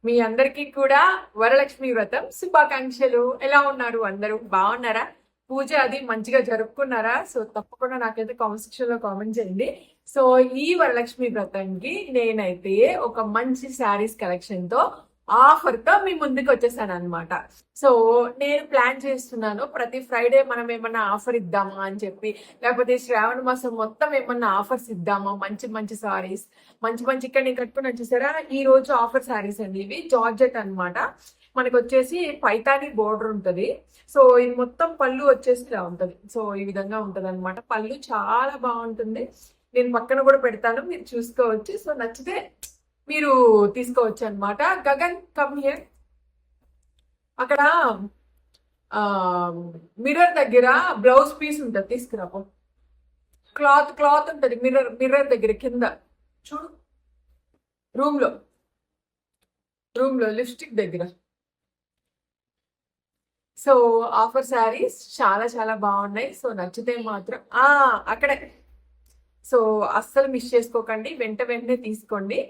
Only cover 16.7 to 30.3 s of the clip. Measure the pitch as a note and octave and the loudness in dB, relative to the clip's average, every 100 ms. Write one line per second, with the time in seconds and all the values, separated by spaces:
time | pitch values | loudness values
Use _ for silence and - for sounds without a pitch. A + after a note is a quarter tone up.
16.7 | A#3+ G#3+ F3 F3 E3+ E3+ F3+ - _ _ | -2 -6 -6 -6 -8 -8 -10 -10 _ _
17.7 | - C#4 A#3+ A3+ A#3+ A#3+ B3+ C#4+ D4 D4 | 2 4 6 6 4 0 -4 -2 -2 0
18.7 | C#4 A#3+ C4 C#4 C4 - A#3+ G#3+ G#3 B3+ | 0 0 -2 -6 -6 -8 -6 -6 -6 -8
19.7 | - A#3+ B3+ B3+ A#3+ A#3+ C4+ C4+ A#3+ A#3 | -6 -6 -8 -6 -2 4 4 4 -2 -4
20.7 | A#3 A3+ A3+ G#3 G#3 B3 A#3+ F3+ G3+ G3 | -6 -4 -2 -2 -2 -2 -4 0 -2 -2
21.7 | F#3+ G3 G3+ G3+ F#3+ G#3+ G#3+ - _ A#3 | -6 -8 -8 -10 -8 -10 -10 -16 _ -2
22.7 | B3 B3 B3 B3 A#3 A3 B3+ B3+ C4 B3+ | 0 0 0 0 0 0 -2 -2 -2 -4
23.7 | A3+ A3 A3 D4+ C#4 B3+ A#3+ A3+ G3 G3+ | -6 -6 -4 -2 -2 -2 -2 0 0 -2
24.7 | B3+ A#3+ G3+ F3 G3+ G3 G3+ G3 G#3 B3 | -6 -6 -8 -2 -2 -2 -6 -8 -8 -10
25.7 | A3 G#3+ G#3+ G#3+ F#3+ F#3 G3 - _ _ | -8 -10 -8 -6 -6 -6 -12 -14 _ _
26.7 | _ A3+ A#3 B3 C4 B3+ C4+ C4 B3+ A#3+ | _ -6 -4 -2 -2 0 0 0 -4 -6
27.7 | - C4+ A#3+ A#3 B3 C#4 D#4 D#4 C4+ C4+ | -6 -6 -6 -2 0 0 -4 -6 -2 6
28.7 | C4 C4 B3+ A#3 C4 B3+ A3+ G3+ G3+ G3+ | 6 6 0 2 0 -2 -6 -6 -8 -8
29.7 | F#3+ G3 C#4+ E4 B3 A3+ | -8 -10 -12 0 2 2